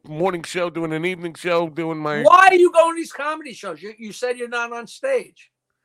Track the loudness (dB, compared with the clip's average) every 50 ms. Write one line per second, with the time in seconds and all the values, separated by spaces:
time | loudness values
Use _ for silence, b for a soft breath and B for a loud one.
0 | _ -12 -6 -2 -2 -2 -2 -4 -8 -8 -6 -4 -4 -4 -4 -4 -4 -4 -4 -4
1 | -4 -4 -4 -6 -8 -12 -12 -8 -4 0 0 0 0 -2 -4 -6 -6 -4 -4 -4
2 | -4 -4 -2 2 6 6 8 8 8 8 8 8 6 6 6 4 4 2 0 -4
3 | -8 -10 -10 -8 -6 -6 -6 -8 -10 -14 -14 -12 -12 -12 -12 -12 -14 -16 -16 -16
4 | -16 -16 -10 -6 -6 -6 -6 -6 -8 -8 -6 -6 -6 -6 -8 -12 -14 -16 -12 -8
5 | -4 -2 -2 -2 -4 -8 _ _ _ _ _ _ _ _ _ _